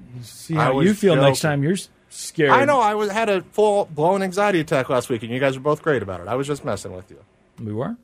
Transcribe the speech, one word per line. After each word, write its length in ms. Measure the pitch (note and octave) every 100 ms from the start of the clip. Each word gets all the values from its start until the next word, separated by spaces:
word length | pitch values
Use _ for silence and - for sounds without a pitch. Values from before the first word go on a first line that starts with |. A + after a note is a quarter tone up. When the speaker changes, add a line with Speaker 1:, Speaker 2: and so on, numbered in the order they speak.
| - B2
Speaker 1:
See 360 | A#2+ - - D#3+
Speaker 2:
I 80 | B2
Speaker 1:
how 80 |
Speaker 2:
was 120 | C3 F3
Speaker 1:
you 80 |
feel 220 | G#3 G3 D3+
next 240 | C#3 C3
Speaker 2:
joking. 100 | D#3
Speaker 1:
time 140 | C#3+
you're 100 | C#3+
s-, 160 | F#3+ - _ _
scared. 420 | - - - C#3+
Speaker 2:
I 120 | A#3
know. 160 | C#4 C#4
I 140 | G#3+ G#3+
was, 160 | G#3
had 160 | G#3 A3
a 140 | F#3+
full-blown 840 | - - G#3+ G3+ - D3 E3 G3
anxiety 380 | F#3+ F3+ G#3 F3+
attack 260 | D#3 C#3+ B2+
last 200 | B2+ -
week, 140 | A#2
and 80 | A#2
you 60 | B2+
guys 160 | C#3 C3
were 40 |
both 180 | D3 D3+
great 200 | D#3 C3
about 200 | F#2+ F2+
it. 80 | F2+
I 60 | B2
was 120 | C#3
just 160 | C#3+
messing 300 | C#3+ G2+ G2 F#2
with 160 | F#2+
you. 60 | C#2+ _ _ _ -
Speaker 1:
We 120 | A2+
were? 240 | G#2 D#3 A#3+